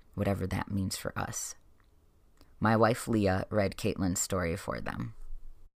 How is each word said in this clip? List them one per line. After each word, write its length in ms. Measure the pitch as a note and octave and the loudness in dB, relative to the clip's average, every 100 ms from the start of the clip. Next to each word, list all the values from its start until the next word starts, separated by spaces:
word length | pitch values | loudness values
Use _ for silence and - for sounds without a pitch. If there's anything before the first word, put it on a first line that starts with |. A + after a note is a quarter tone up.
| - | -10
whatever 320 | - G2 F#2+ F#2 | -2 0 0 0
that 240 | G2 - | -2 -2
means 260 | G2 F#2+ - | 0 -2 -2
for 160 | - - | -6 -4
us. 380 | - - - - - - _ _ _ _ _ - - - | -4 -4 -8 -10 -20 -20 _ _ _ _ _ -20 -20 0
My 160 | G#2+ A2+ | 4 6
wife 320 | A2+ A#2+ - | 6 4 2
Leah 360 | A2 G2 F#2 - | 2 4 2 0
read 260 | G#2+ G2 - | 0 0 0
Caitlin's 440 | G#2+ - F#2+ F#2 | -2 0 0 0
story 340 | - F#2+ E2+ | -2 -2 0
for 260 | F2 - A#1+ | -2 -4 -6
them. 340 | - - A#2 - - - - - - | -6 -6 -8 -8 -8 -6 -8 -14 -18